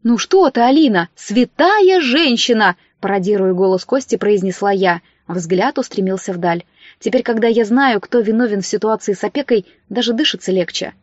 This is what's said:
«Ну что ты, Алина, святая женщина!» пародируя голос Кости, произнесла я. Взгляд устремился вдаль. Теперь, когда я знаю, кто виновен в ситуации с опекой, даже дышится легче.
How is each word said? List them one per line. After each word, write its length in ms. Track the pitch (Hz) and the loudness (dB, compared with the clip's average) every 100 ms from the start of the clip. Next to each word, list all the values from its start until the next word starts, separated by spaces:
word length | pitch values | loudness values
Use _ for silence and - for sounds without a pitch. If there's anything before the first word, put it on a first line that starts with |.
«Ну 160 | 226 240 | 0 -2
что 320 | - 381 311 | 2 4 4
ты, 100 | 240 | 2
Алина, 480 | 240 277 294 190 170 _ | 2 4 4 2 -2 _
святая 840 | - 208 240 - 339 427 381 370 | -4 0 0 0 2 4 4 4
женщина!» 760 | 269 277 311 240 - 220 202 180 _ _ | 2 0 2 0 0 2 2 0 _ _
пародируя 520 | 196 196 185 202 190 | -4 -2 0 0 0
голос 320 | 180 190 185 | 2 0 0
Кости, 320 | - 269 - 202 | -2 -4 -2 -2
произнесла 540 | 208 208 190 180 202 | 0 0 0 -2 -2
я. 320 | 196 185 175 _ _ - | 0 0 -2 _ _ -10
Взгляд 520 | 175 165 185 233 - | -8 -2 -2 0 -2
устремился 540 | - - 190 190 - | -6 -4 -4 -4 -6
вдаль. 320 | 180 175 170 - _ - _ | -4 -2 -4 -8 _ -20 _
Теперь, 220 | 220 254 | -2 -2
когда 260 | - 226 233 | 0 0 2
я 160 | 226 | 2
знаю, 360 | 208 247 269 214 | 2 2 2 0
кто 200 | - 240 | 0 0
виновен 420 | 208 220 240 202 | 0 0 0 -2
в 40 | 180 | -4
ситуации 460 | 214 214 214 - | -4 -2 -2 -4
с 120 | 196 | -4
опекой, 420 | 202 285 277 226 - _ _ | -4 -6 0 -2 -2 _ _
даже 240 | 214 226 | -4 -4
дышится 400 | 226 302 - - | -2 -4 -6 -4
легче. 420 | 185 170 - - _ | -2 -2 -8 -12 _